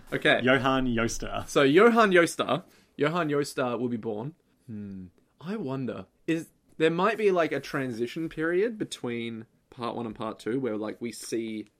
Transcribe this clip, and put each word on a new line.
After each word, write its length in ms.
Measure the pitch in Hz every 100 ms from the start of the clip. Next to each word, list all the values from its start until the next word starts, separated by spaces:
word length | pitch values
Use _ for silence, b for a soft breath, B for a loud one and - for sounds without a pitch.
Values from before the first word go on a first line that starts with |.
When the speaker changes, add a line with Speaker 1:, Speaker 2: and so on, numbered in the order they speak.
| -
Speaker 1:
Okay. 280 | 135 156 120
Speaker 2:
Johann 420 | 117 131 131 131 127
Joestar. 600 | 113 117 - 104 104 -
Speaker 1:
So 160 | 156
Johann 480 | 139 156 233 226 214
Joestar. 520 | 175 165 - 110 139 - b b -
Johann 320 | 143 175 160
Joestar 500 | 143 147 - 127 117
will 100 | 123
be 80 | 117
born. 360 | 113 104 131 165 _ _ -
Hmm. 380 | 107 101 95 92 - _ _
I 140 | 156 220
wonder. 480 | 143 135 123 104 92 _ -
Is, 200 | 165 156 _ _ -
there 120 | 160
might 280 | 170 196 214
be, 120 | 208
like, 200 | 180 160
a 80 | 147
transition 720 | - 147 131 113 120 - 160
period 480 | - 160 175 226 214
between 680 | 160 - 127 117 117 113 110 _ _
part 260 | - 117 113
one 100 | 117
and 100 | 104
part 240 | 110 104
two 200 | - 123
where, 180 | 127 107
like, 220 | 107 -
we 100 | 117
see 560 | 107 - 117 113 110 104 _